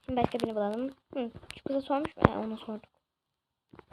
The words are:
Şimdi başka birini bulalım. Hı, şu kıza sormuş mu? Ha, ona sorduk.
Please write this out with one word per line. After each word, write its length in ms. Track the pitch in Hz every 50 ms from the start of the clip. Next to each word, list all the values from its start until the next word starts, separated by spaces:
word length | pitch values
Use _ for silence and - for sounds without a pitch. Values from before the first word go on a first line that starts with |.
| _
Şimdi 160 | - 262 247 240
başka 160 | - - 240
birini 160 | 233 226 220
bulalım. 400 | 214 208 202 214 233 254 269 269 - _ _ -
Hı, 160 | 277 240 233 - - - - -
şu 80 | - -
kıza 160 | - 269 277
sormuş 360 | 269 277 285 - 320 311 -
mu? 60 | - - -
Ha, 120 | - -
ona 160 | 214 220 220
sorduk. 340 | 214 - - 214 220 - - _ _ _ _ _ _ _ _ _ _ _ _ _ _ _ _ - - - _